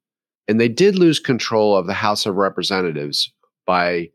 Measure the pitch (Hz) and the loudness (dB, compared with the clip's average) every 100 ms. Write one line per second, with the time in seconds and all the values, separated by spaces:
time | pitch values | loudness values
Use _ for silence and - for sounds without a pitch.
0 | _ _ _ _ - 110 117 117 196 190 | _ _ _ _ -2 2 2 2 2 4
1 | 170 147 - 120 - 113 107 98 90 98 | 4 2 -2 -2 0 0 2 2 0 -2
2 | 110 104 - 95 98 95 87 95 90 76 | -2 -2 -2 -2 -2 -2 -4 -2 -2 -4
3 | 73 71 - _ _ _ - 90 87 87 | -6 -4 -6 _ _ _ -4 -2 0 -2
4 | 85 | -6